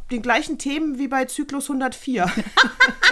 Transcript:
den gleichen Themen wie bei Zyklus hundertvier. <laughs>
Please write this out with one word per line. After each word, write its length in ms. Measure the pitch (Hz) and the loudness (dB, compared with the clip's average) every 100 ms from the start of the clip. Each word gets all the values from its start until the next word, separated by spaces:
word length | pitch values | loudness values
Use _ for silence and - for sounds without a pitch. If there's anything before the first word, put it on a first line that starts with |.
| - | -8
den 140 | 247 | -4
gleichen 340 | 226 233 302 285 | 0 0 0 -6
Themen 400 | 277 285 311 254 | -4 -2 -2 -4
wie 100 | 269 | -2
bei 180 | 269 262 | -2 -2
Zyklus 440 | - 294 277 277 | -4 -6 -6 -4
hundertvier. 600 | 269 254 - - 247 180 - | -2 -2 -4 -4 0 0 -2
<laughs> 60 | - - - - 508 - 392 | 0 4 4 4 2 4 4